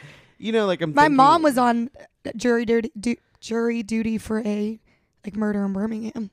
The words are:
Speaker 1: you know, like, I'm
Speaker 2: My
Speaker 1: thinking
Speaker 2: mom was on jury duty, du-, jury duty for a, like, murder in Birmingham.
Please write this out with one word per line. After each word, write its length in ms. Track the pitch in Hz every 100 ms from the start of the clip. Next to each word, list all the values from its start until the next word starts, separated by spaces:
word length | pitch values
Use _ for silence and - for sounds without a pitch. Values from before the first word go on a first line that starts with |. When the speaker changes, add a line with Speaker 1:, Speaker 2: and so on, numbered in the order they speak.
| - - _ -
Speaker 1:
you 140 | 208
know, 140 | 226 202
like, 160 | 170
I'm 120 | 165
Speaker 2:
My 100 | 208
Speaker 1:
thinking 140 | 302 269
Speaker 2:
mom 260 | 277 330
was 140 | 311 254
on 320 | 247 233 233 - - _ - 220
jury 300 | 247 233 226
duty, 260 | 233 226 208
du-, 180 | 190 233 _ _
jury 440 | - 226 233 233
duty 340 | 202 226 226 220
for 220 | - 220 214
a, 340 | 208 214 220 _ _ _ _ 208
like, 100 | 208
murder 280 | 214 208 196
in 80 |
Birmingham. 580 | 190 220 220 220 226 202